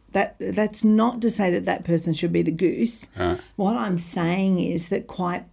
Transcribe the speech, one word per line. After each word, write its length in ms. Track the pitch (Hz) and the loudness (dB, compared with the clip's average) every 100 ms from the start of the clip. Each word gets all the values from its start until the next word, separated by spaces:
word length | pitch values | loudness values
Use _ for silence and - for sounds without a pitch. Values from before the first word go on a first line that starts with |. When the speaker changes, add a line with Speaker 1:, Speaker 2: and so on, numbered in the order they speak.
| _ | _
Speaker 1:
That, 240 | 196 - - | -2 -2 -4
that's 420 | 185 190 214 208 | -6 -2 -2 2
not 380 | 214 214 226 247 | 4 4 4 2
to 80 | 226 | 0
say 200 | - 190 | 2 0
that 160 | 175 185 | 0 0
that 180 | 180 | -4
person 300 | - 170 170 | 0 0 0
should 180 | 156 170 | -2 0
be 100 | 170 | 0
the 80 | 165 | 0
goose. 580 | 160 180 - 233 - - - | 2 0 2 -2 -2 -10 -4
Speaker 2:
Right. 220 | 180 - - - | -2 -2 -6 -2
Speaker 1:
What 200 | 196 240 | 0 0
I'm 220 | 220 180 | 0 -2
saying 600 | 170 - 165 180 190 185 | -2 -2 0 2 2 2
is 300 | 175 170 170 | 0 -2 -2
that 180 | 190 - | -4 -4
quite 380 | - 180 180 - | -4 -4 -4 -8